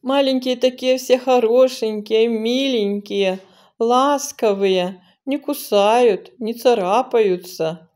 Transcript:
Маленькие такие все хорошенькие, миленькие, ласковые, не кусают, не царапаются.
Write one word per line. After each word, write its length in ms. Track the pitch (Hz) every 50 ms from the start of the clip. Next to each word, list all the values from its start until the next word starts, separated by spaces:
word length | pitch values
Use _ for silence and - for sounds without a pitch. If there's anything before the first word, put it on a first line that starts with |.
Маленькие 560 | - 254 269 285 277 262 269 262 254 262 254
такие 400 | 247 247 254 254 254 254 254 254
все 220 | 254 262 - 247 254
хорошенькие, 1080 | 247 262 254 247 233 220 233 254 262 262 254 - 240 220 214 214 208 - 220 220 226 233
миленькие, 1120 | 233 220 220 226 240 262 269 269 262 233 208 202 202 202 202 - 202 196 196 190 185 190 - _ _ _ _ _ _ _
ласковые, 1300 | 226 233 240 254 269 285 294 277 277 - - - - 220 202 196 196 196 190 185 175 180 190 - _ _ _ _ _
не 100 | 277 269
кусают, 960 | 294 285 - 294 285 - - 220 202 196 208 226 247 247 233 196 - - - _ _
не 140 | 233 214 233
царапаются. 1400 | 233 - 262 240 220 185 180 202 233 254 247 - 233 220 196 180 175 175 - - - 160 - 165 175 - _ _